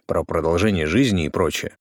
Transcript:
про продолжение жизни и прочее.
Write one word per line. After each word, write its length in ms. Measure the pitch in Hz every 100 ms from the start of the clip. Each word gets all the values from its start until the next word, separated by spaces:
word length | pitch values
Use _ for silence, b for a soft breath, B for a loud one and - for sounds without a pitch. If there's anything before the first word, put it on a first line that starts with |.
| -
про 180 | 90
продолжение 600 | 80 85 78 87 107 95 78
жизни 400 | 98 135 95 76
и 20 |
прочее. 460 | 90 82 - - -